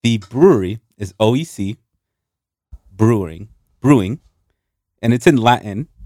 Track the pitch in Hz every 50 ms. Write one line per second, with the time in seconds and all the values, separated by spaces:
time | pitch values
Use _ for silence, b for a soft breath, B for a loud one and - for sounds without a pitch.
0 | - 120 117 110 98 _ - 127 160 202 165 110 92 90 104 110 _ _ _ _
1 | 104 95 - _ 110 110 120 139 165 - - - 101 98 110 _ _ _ _ _
2 | _ _ _ _ _ _ _ _ _ _ _ _ _ _ - - _ _ 98 95
3 | 107 113 120 107 95 82 80 85 104 110 _ _ _ _ _ _ - 131 147 123
4 | 92 95 120 165 _ _ _ _ _ _ _ _ _ _ _ _ _ _ _ _
5 | - 117 120 123 - 180 151 123 110 120 123 - - 104 98 107 147 _ _ _
6 | -